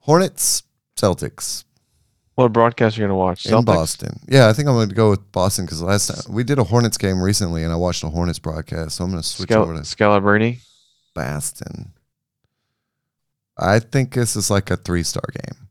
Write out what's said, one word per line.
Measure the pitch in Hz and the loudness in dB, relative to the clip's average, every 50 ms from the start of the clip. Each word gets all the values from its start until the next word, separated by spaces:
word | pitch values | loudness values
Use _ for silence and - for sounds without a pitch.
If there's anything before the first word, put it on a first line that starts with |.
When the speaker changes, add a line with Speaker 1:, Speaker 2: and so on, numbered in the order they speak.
Speaker 1:
Hornets, | _ - 151 170 190 180 - - - - - - _ _ _ _ _ _ _ | _ 4 4 4 4 0 -2 -4 -2 -2 -2 -4 _ _ _ _ _ _ _
Celtics. | - - 101 87 - 76 64 _ - - - - - - _ _ _ _ _ _ _ _ _ _ _ _ _ _ | -2 0 0 0 0 -6 -10 _ -10 -10 -10 -10 -10 -14 _ _ _ _ _ _ _ _ _ _ _ _ _ _
Speaker 2:
What | - 127 120 | 2 2 4
broadcast | 107 117 117 117 117 - 120 110 107 113 | 6 4 4 4 4 2 0 0 2 0
are | |
you | 107 | -2
gonna | 98 98 92 | 0 0 0
watch? | 92 92 90 - - | 0 0 -2 -4 -2
Speaker 1:
In | - | 2
Speaker 2:
Celtics? | 110 110 120 | 2 2 4
Speaker 1:
Boston. | 113 98 85 80 80 - - - - - - - - | 4 2 2 0 -2 -6 -8 -10 -12 -12 -12 -6 2
Yeah, | 131 135 123 107 | 6 6 6 6
I | |
think | 110 120 147 143 | 6 4 2 2
I'm | 131 | 2
gonna | 117 113 101 | 2 0 0
go | 98 110 110 107 | 2 2 4 4
with | 101 95 - _ | 4 2 -2 _
Boston | - 101 90 98 - - 92 | -2 0 0 0 0 -2 -6
'cause | 82 80 78 | -6 -6 -6
last | 85 90 101 104 - - | -2 0 0 0 0 -2
time, | - - - - 95 | -6 -10 -10 -8 -4
we | 110 | -4
did | 123 117 143 135 | -2 0 0 0
a | 113 | 0
Hornets | 85 107 120 117 110 - - | 2 2 2 2 2 -2 -2
game | - 98 95 92 | -2 -2 0 0
recently | 92 98 101 98 104 85 85 82 | 0 0 0 0 -2 -2 -2 -4
and | 80 82 | -2 -2
I | 82 | -2
watched | 85 87 90 85 - | -2 -2 -2 -2 -4
a | - 78 | -6 -4
Hornets | 78 85 87 87 85 - | -2 -2 -2 -2 -4 -4
broadcast, | - 80 80 80 82 - - 82 80 78 - | -8 -8 -8 -8 -10 -8 -8 -8 -8 -8 -8
so | - 87 | -8 -6
I'm | 90 | -6
gonna | 95 82 | -6 -6
switch | 78 - - - - - | -6 -8 -8 -8 -2 2
Speaker 2:
Scal-, | 117 110 | 2 2
Speaker 1:
over | 107 80 82 | 2 2 -2
to | 78 | -10
Speaker 2:
Scalabrine? | 73 - - - 110 104 104 101 98 101 101 107 110 117 123 123 _ _ _ _ _ _ _ _ _ _ _ | -10 -10 -4 0 2 4 4 4 4 4 4 4 2 0 -2 -6 _ _ _ _ _ _ _ _ _ _ _
Speaker 1:
Boston. | - 67 64 73 73 - - - - - - - - - - _ _ _ _ _ _ _ _ _ _ _ _ _ _ _ _ _ _ _ _ _ _ _ _ _ _ _ _ _ _ _ _ _ | -8 -8 -6 -6 -6 -8 -10 -10 -12 -16 -14 -14 -14 -16 -18 _ _ _ _ _ _ _ _ _ _ _ _ _ _ _ _ _ _ _ _ _ _ _ _ _ _ _ _ _ _ _ _ _
I | - - 90 101 113 | -4 0 2 2 2
think | 113 - - 139 131 131 - | 0 0 -2 -2 -2 0 0
this | 123 120 110 - | -2 -2 0 -2
is, | 110 95 - | -4 -2 0
like, | 104 98 - - | 0 0 0 -2
a | 92 | -4
three-star | 90 - - 87 87 82 - - - - - | -4 -2 -2 -2 -2 -2 -2 -6 -6 -8 -8
game. | - - - - - _ - - | -10 -12 -12 -12 -16 _ -20 -20